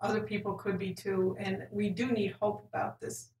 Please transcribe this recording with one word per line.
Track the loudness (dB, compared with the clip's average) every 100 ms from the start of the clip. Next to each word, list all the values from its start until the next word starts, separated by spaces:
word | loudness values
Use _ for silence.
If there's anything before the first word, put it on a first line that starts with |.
other | 0 2
people | 0 -2 -2
could | -2 0 0
be | -2
too. | -4 0 2 2 2
And | -2 -2 -2
we | 0 0
do | 2 2
need | 2 2 2
hope | 0 0 -4
about | -2 -2 -4
this | -8 -8 -12 _